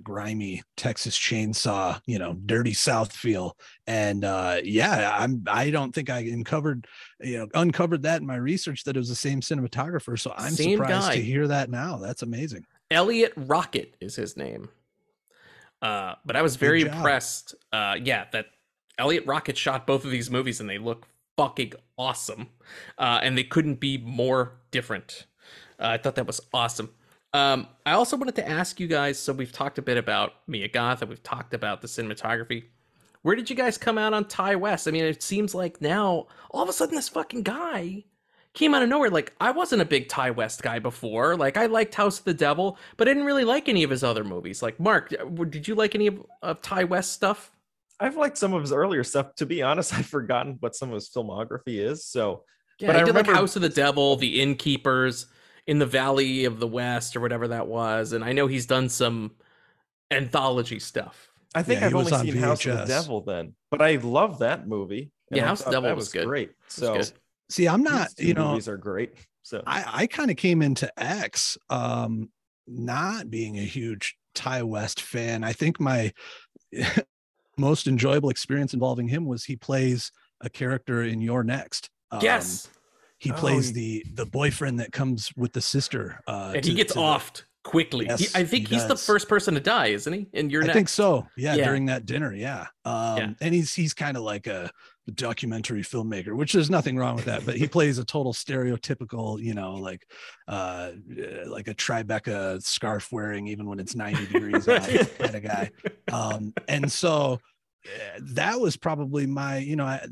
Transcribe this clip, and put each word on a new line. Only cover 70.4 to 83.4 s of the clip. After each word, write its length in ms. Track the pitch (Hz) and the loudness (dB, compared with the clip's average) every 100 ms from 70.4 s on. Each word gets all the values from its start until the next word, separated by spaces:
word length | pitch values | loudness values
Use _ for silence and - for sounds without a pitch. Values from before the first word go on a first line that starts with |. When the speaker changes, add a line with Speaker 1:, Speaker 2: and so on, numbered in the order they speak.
| 185 165 | 4 6
Speaker 1:
into 300 | 147 131 120 - | 4 2 -2 -4
X, 560 | 131 202 104 - - - - | -4 -4 -4 -2 -2 -4 -4
um, 600 | 127 120 120 117 110 110 _ _ _ - | -2 0 -2 -2 -4 -6 _ _ _ -14
not 600 | 123 120 131 180 220 117 | -8 -4 -2 -2 -4 -6
being 260 | 113 110 101 | -6 -6 -4
a 60 | |
huge 520 | 101 135 113 101 - - _ - | -6 -6 -6 -6 -8 -10 _ -6
Ty 280 | 131 127 | -4 -2
West 380 | 117 107 110 - | -2 -4 -4 -6
fan. 420 | - 120 117 113 | -6 -6 -4 -2
I 100 | 113 | -4
think 260 | - 156 - | 0 0 2
my 340 | 139 123 110 - - - - _ _ | 2 2 0 -4 -20 -20 -20 _ _
<laughs> 120 | - - - - _ _ _ _ - | -4 0 0 -2 _ _ _ _ 0
most 300 | 139 156 135 | 2 4 4
enjoyable 420 | 127 135 143 139 | 4 4 4 2
experience 440 | - - 139 139 | -2 0 0 0
involving 340 | 127 127 123 120 | 0 0 0 0
him 180 | 147 151 | 0 -2
was 180 | 120 | -4
he 120 | - 127 | -6 -10
plays 560 | - 135 131 123 - _ _ _ | -2 2 2 2 -2 _ _ _
a 80 | 120 | -12
character 540 | - 127 131 - 120 | -4 -2 -2 -2 0
in 180 | 117 113 | 0 -2
You're 220 | 113 123 | 0 2
Next. 460 | 113 135 - - - _ _ | 2 -2 -4 -10 -10 _ _
Um, 100 | 208 | 0
Speaker 2:
Yes. 480 | 208 - 165 90 - _ _ _ _ _ | 2 2 0 -6 -10 _ _ _ _ _
Speaker 1:
he 140 | 135 | -4
Speaker 3:
Oh, 40 | |
Speaker 1:
plays 320 | - | 0